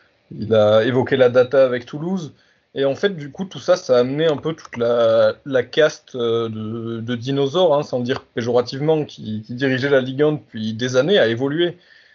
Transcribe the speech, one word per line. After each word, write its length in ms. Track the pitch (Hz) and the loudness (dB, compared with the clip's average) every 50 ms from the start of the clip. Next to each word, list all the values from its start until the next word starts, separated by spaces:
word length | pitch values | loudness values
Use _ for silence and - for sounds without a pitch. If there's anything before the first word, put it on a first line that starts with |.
| _ _ _ _ _ - | _ _ _ _ _ -18
Il 240 | 165 - 107 104 113 | -12 -10 -4 0 2
a 280 | 110 104 104 107 110 110 | 4 4 6 4 4 2
évoqué 320 | 131 123 131 117 - 143 123 | 2 2 0 0 0 2 4
la 120 | 127 123 | 4 4
data 340 | 117 127 123 120 - 135 135 | 4 4 2 2 4 2 4
avec 220 | 127 123 123 123 | 4 2 -4 -8
Toulouse. 480 | - - 147 156 175 190 190 160 135 - _ _ _ _ _ _ _ - | -10 -12 -10 -8 -6 -6 -6 -8 -10 -16 _ _ _ _ _ _ _ -6
Et 100 | 135 139 | -4 -2
en 80 | 139 135 | -2 -2
fait, 240 | - - 202 196 160 | 0 -2 -2 -2 -2
du 140 | 143 143 | -12 -14
coup, 140 | - - 196 | -10 -10 -12
tout 120 | 185 - 147 | -10 -10 -10
ça, 180 | - - 180 | 0 0 0
ça 220 | 170 - - 127 123 | 0 2 2 2 2
a 40 | |
amené 260 | 123 127 135 147 160 165 | 2 2 0 0 2 0
un 100 | 147 127 | 0 0
peu 160 | - 156 165 | -2 -6 -8
toute 240 | - - - - 120 | -8 -12 -14 -6 -2
la, 560 | 117 117 120 117 117 113 113 113 110 107 107 - - | 0 0 2 2 4 4 4 4 4 2 2 -2 -8
la 200 | 143 135 127 120 | -2 -2 -2 -2
caste, 500 | 120 - 156 151 156 156 - _ _ - | 0 2 2 2 2 2 -2 _ _ -8
euh, 360 | 127 117 117 113 117 117 113 | -4 -2 -2 0 -2 -2 -4
de, 520 | 110 110 110 107 113 117 113 113 117 113 | -6 -8 -8 -8 -8 -8 -8 -8 -8 -8
de 140 | 113 117 123 | -6 -6 -6
dinosaures, 580 | 117 117 135 139 139 143 135 135 180 185 170 139 | -6 -4 -4 -2 -2 -2 0 0 2 2 4 2
hein, 60 | 147 | 2
sans 160 | 147 - - 123 | 0 -2 -4 -6
le 60 | 123 | -4
dire 180 | 120 131 - | -4 -4 -6
péjorativement, 840 | - _ - 127 113 120 117 123 120 120 139 131 147 156 160 156 143 | -6 _ -8 -6 -4 0 0 0 0 0 -4 -6 0 0 0 0 0
qui, 360 | 104 - - - 110 110 107 | -6 -10 -14 -10 -8 -8 -8
qui 140 | 107 - 123 | -8 -10 -8
dirigeait 340 | 123 139 135 131 123 127 143 | -2 -2 0 0 0 0 2
la 120 | 143 135 | 2 2
Ligue 200 | 127 131 131 135 | 2 0 -2 0
un 120 | 147 151 151 | 0 0 0
depuis 400 | 143 - _ - 113 110 110 110 | -2 -6 _ -12 -8 -6 -6 -6
des 220 | 110 123 123 123 | -4 -4 -2 0
années, 220 | 127 131 170 202 196 | 0 2 4 4 4
à 100 | 123 113 | 4 2
évoluer. 520 | 117 117 135 139 147 165 175 175 160 - _ _ - - _ _ _ | 0 0 -2 -4 -2 0 -2 -2 -4 -8 _ _ -20 -20 _ _ _